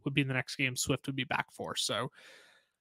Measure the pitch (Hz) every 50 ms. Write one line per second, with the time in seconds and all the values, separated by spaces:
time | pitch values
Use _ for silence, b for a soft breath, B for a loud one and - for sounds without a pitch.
0 | - 147 139 147 139 135 131 127 - - - - 139 127 127 - - - 139 -
1 | - - 135 135 127 - - 135 - - - - 107 80 - - - - 120 107
2 | 120 143 b b b b b b b b b b b b b _